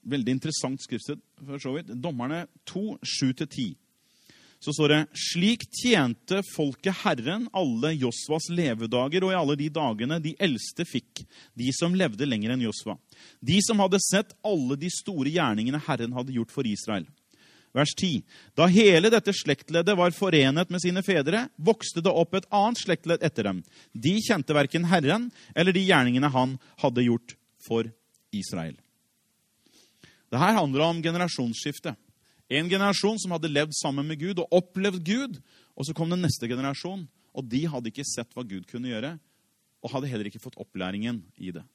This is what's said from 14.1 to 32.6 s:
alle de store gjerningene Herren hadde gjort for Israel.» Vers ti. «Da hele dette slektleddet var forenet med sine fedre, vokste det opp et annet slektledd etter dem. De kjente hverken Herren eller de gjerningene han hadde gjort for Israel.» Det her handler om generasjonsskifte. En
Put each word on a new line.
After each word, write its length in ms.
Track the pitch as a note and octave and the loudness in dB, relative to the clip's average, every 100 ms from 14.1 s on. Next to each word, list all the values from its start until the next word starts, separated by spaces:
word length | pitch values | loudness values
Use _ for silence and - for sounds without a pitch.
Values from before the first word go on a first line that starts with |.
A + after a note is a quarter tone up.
| F#3+ A3 - G#3+ | 0 0 -6 -2
alle 340 | F#3+ B2+ C#3+ | 0 0 -2
de 100 | F3 | -4
store 360 | - - F3+ C3 | -6 -6 -4 0
gjerningene 480 | E3 C#3+ G#2 A#2 D3 D3 | 2 2 0 -2 -4 -4
Herren 300 | C3 A#2 B2+ | -4 -4 -6
hadde 180 | B2+ B2+ | -4 -4
gjort 180 | A2+ | -4
for 160 | - B2 | -4 -4
Israel.» 360 | G2+ - G2+ D#2+ _ _ _ _ _ _ B2+ | -4 -4 -6 -6 _ _ _ _ _ _ 0
Vers 180 | D3 - | 0 0
ti. 240 | F#3+ C3 - - - - | -2 -2 -4 -20 -10 4
«Da 80 | E3+ | 6
hele 400 | F3+ G#3+ E3+ G3+ | 8 8 8 6
dette 220 | A3+ G3 G3 | 4 2 -2
slektleddet 600 | - C#3 - E3 E3+ G3 | -2 -2 0 0 2 4
var 160 | F3+ E3 | 2 2
forenet 560 | G3 D#3+ C3+ D3 F3+ | 4 6 6 4 -2
med 80 | F3+ | -2
sine 220 | E3 F3+ F#3+ | -2 -2 2
fedre, 380 | F3 C#3 G#3 C4 - | 2 2 0 -2 -2
vokste 400 | E3 A3 - - | 0 0 -2 0
det 80 | F3 | 2
opp 240 | E3 E3 | 2 2
et 160 | F#3+ - | 0 0
annet 320 | G#3 G#3 A#3+ | 2 2 0
slektledd 400 | - E3 - B3+ D#3+ | -2 -2 0 0 0
etter 240 | - G2+ | 0 -2
dem. 100 | F#2 - _ _ | -4 -10 _ _
De 220 | - A#2+ G3+ G#3+ | -2 0 0 0
kjente 300 | G3+ C#3 D3 | 0 2 2
hverken 320 | C#3 E3 E3+ | 2 0 2
Herren 400 | F3+ C3+ G3+ A#3+ - - | 4 4 0 -2 -10 -8
eller 220 | - F3+ F#3+ | 2 2 4
de 100 | F#3+ | 6
gjerningene 480 | E3+ B2 B2+ C#3+ | 6 6 4 2
han 240 | C3 C3 C3 _ - | 2 0 -2 _ -2
hadde 240 | C#3+ A#2+ B2 | 0 2 2
gjort 320 | A#2 - - _ _ - | 2 -2 -20 _ _ -4
for 260 | A2+ A2+ A2+ _ _ _ | -2 -2 -10 _ _ _
Israel.» 460 | G2+ F#2+ F#2 E2 - _ _ _ _ _ _ _ _ _ _ _ _ - _ _ | -8 -6 -8 -8 -12 _ _ _ _ _ _ _ _ _ _ _ _ -20 _ _
Det 140 | A#2+ | 2
her 160 | F3+ A3+ | 4 4
handler 300 | D3+ C3+ D#3+ | 2 2 2
om 160 | E3 E3 | 2 -2
generasjonsskifte. 880 | E3+ F3+ - B2 A2+ D3+ C#3 E3+ A2+ _ _ _ _ _ | 0 -2 -2 -4 -4 -6 -8 -10 -12 _ _ _ _ _
En 220 | C#3 | -2